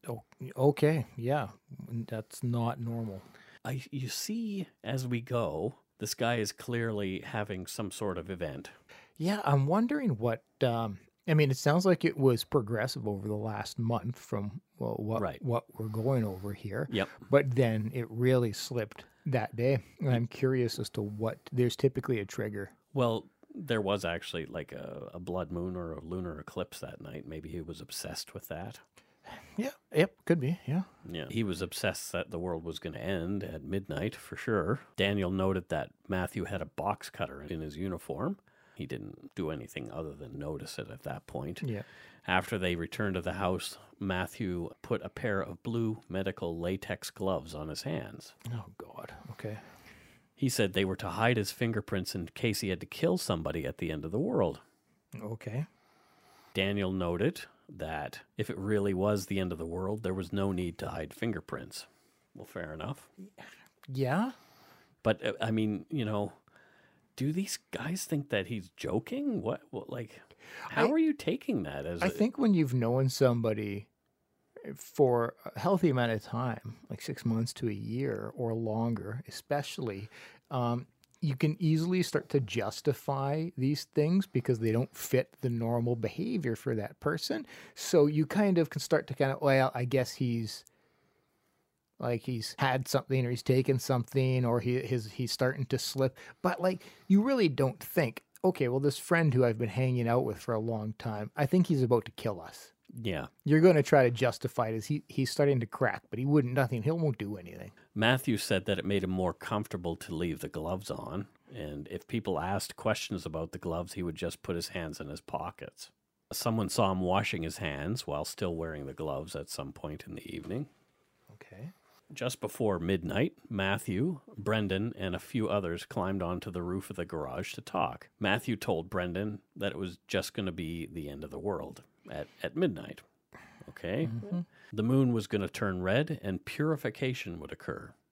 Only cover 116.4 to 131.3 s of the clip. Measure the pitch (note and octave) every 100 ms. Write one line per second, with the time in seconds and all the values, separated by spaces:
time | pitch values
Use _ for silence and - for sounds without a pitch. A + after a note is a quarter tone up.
116.4 | A#2+ A2+ G2 - G2 F#2+ F2+ F#2+ G#2+ F#2
117.4 | D#2+ - F2+ C#2+ D2 A#2 - D2 D2+ -
118.4 | F#2 E2 E2 D2+ C#2 C2 D#2 C#2 D#2+ -
119.4 | C2 - C#2 - D2+ D2+ - - - D#2+
120.4 | D2 A2 D3 _ _ _ _ _ _ G#2
121.4 | - F#2 C#3 - _ _ _ D3 B2 -
122.4 | G2+ - A2 F#2 E2+ F#2+ E2+ G2+ D#3 -
123.4 | - G#2+ F#2+ G3+ - F#2+ D3+ E3 - -
124.4 | G2+ A2 G2+ F#2+ A2 - F#2+ F2 - A#2+
125.4 | G#2+ G2+ F2+ F2 - - F#2 F#2+ F2 F2+
126.4 | - F2+ F2 F#2+ - F#2+ E2+ E2 C#2 C2
127.4 | G3+ - - - - B1 - _ G#2 G#2
128.4 | - A2+ - E2+ E2+ G2 F2+ F2 G#2 G#2
129.4 | _ - G2 D2+ F#2+ E2+ _ G2+ - -
130.4 | F#2+ E2+ D#2+ E2+ D#2+ E2+ D2 C#2+ C#2+